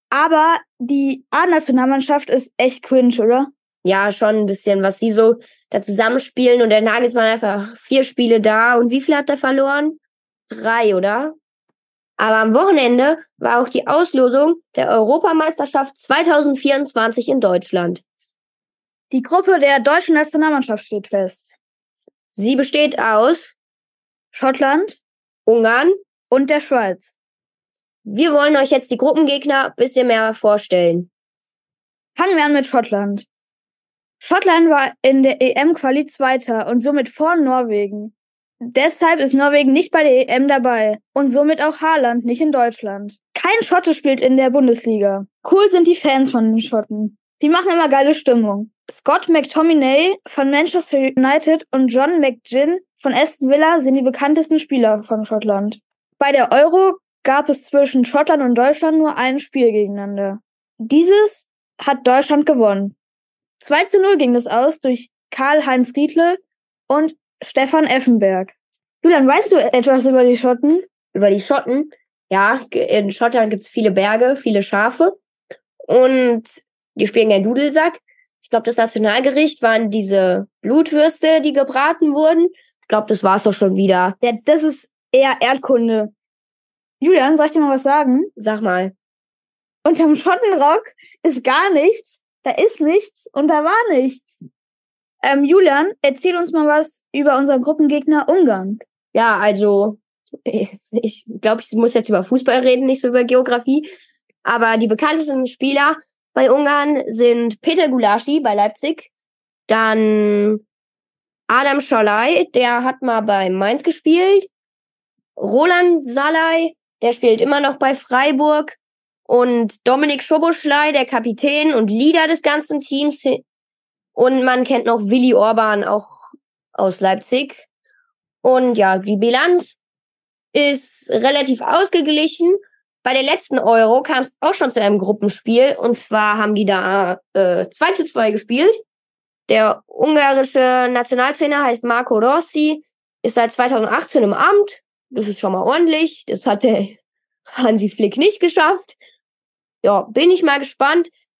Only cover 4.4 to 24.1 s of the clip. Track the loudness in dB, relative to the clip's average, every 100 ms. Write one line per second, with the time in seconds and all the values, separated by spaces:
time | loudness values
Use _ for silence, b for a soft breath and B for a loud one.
4.4 | -2 -4 -2 0 -2 -2 -2 2 2 0
5.4 | b b _ -6 -4 -2 -2 -2 -6 -2
6.4 | 2 2 4 2 2 0 0 0 0 0
7.4 | -4 -6 -8 -16 -2 -2 0 -2 0 2
8.4 | 2 2 2 2 0 -2 0 -2 -2 -4
9.4 | -2 0 0 -2 -4 -6 _ _ _ _
10.4 | -20 -8 -4 0 0 0 0 -2 -6 -10
11.4 | _ _ _ _ _ _ _ -4 0 2
12.4 | 2 2 4 2 2 2 2 0 -6 _
13.4 | -2 -2 -2 -4 -2 0 0 2 2 2
14.4 | 0 0 _ -6 0 0 2 0 0 0
15.4 | -2 -4 -4 -4 -4 -10 -4 0 2 2
16.4 | 2 0 0 0 -2 -2 -2 -4 -4 0
17.4 | 0 0 -2 -4 -4 -6 _ _ _ _
18.4 | _ _ _ _ _ _ _ -6 0 0
19.4 | 2 2 4 2 2 0 2 0 0 0
20.4 | 0 0 -2 -8 -8 -10 -6 -4 -4 -8
21.4 | _ _ _ _ _ _ _ _ _ -6
22.4 | -2 0 0 0 0 0 0 2 2 0
23.4 | -6 _ _ _ _ _ _